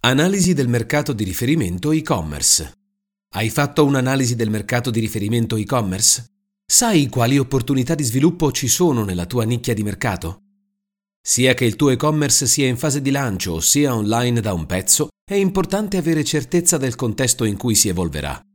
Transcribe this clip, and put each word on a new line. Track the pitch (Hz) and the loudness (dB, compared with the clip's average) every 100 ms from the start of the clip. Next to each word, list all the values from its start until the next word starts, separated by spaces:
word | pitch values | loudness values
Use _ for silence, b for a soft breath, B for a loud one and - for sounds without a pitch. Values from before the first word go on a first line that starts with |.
Analisi | 120 131 170 196 185 | 2 2 2 2 2
del | 156 123 | 2 2
mercato | 120 113 147 143 | 0 0 -2 -2
di | 110 101 | -2 -4
riferimento | - 120 160 98 90 147 | -2 0 0 0 -2 0
e-commerce. | 156 151 123 78 73 - - 78 - _ _ _ _ _ 185 | -2 0 -4 -2 -2 0 0 -2 -14 _ _ _ _ _ -4
Hai | 202 | -2
fatto | - 139 143 | 0 0 2
un'analisi | 147 139 127 135 127 120 | 2 4 0 0 0 0
del | 110 | -2
mercato | 107 101 123 120 | -2 -2 -2 -2
di | 117 | -2
riferimento | 113 110 104 120 113 110 | -2 -4 -2 0 0 -2
e-commerce? | 101 135 101 95 113 - - _ _ _ _ | -2 -2 -2 0 2 0 -4 _ _ _ _
Sai | - 240 190 135 | 2 4 4 2
quali | - 117 139 | 2 2 2
opportunità | 131 135 117 135 120 165 | 2 -2 0 -2 0 -2
di | |
sviluppo | 135 127 156 175 151 | 0 2 0 2 -2
ci | 123 127 | 0 -2
sono | - 180 127 | 2 2 2
nella | 104 90 85 | 0 -2 -2
tua | 123 | -2
nicchia | 110 120 123 | -2 -2 -2
di | 107 | -2
mercato? | 104 101 120 92 80 95 _ _ _ _ _ _ _ _ | -2 -4 -4 -4 -6 -10 _ _ _ _ _ _ _ _
Sia | - - 127 | -4 2 4
che | 123 120 | 4 2
il | 113 | 2
tuo | 143 | 2
e-commerce | 127 151 156 143 - 127 | 2 2 0 2 2 2
sia | - 135 | 2 0
in | 123 | 0
fase | 156 143 | -2 -2
di | 139 | -2
lancio | 139 135 92 92 | -2 -2 -4 -4
o | 80 | -2
sia | - 143 143 | 0 2 2
online | 117 104 113 123 120 | 0 0 0 2 0
da | 107 | 0
un | 90 78 | -4 -2
pezzo, | 90 92 - 151 _ _ | -4 0 0 0 _ _
è | 202 | 0
importante | 196 196 175 196 214 196 | 0 0 -2 -2 -2 -2
avere | 151 160 | 0 0
certezza | 147 151 - 175 175 160 | 0 -4 0 0 2 0
del | 131 117 | -2 -2
contesto | 123 107 127 - | -4 -2 -2 0
in | 113 101 | -2 -2
cui | 123 104 | 0 2
si | 107 | 2
evolverà. | 87 87 73 71 69 _ | 0 -2 -4 -6 -8 _